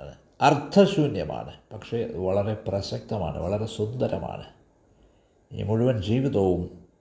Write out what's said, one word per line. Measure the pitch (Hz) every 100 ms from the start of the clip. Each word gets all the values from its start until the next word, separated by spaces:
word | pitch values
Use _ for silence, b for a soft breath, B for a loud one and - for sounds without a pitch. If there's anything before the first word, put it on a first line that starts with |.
| 69 - _ -
അർത്ഥശൂന്യമാണ്, | 139 151 - 196 196 - 143 98 73 57 - - -
പക്ഷേ | 110 - 117 - 85
വളരെ | 92 98 104 107
പ്രസക്തമാണ്, | - 98 - 117 - 107 80 73
വളരെ | 85 104 110
സുന്ദരമാണ്. | - 107 123 123 - - - - - _ _ _ _ _ _ _ _ -
ഈ | -
മുഴുവൻ | 101 110 123 113
ജീവിതവും | 92 123 139 101 95 87 87 - - _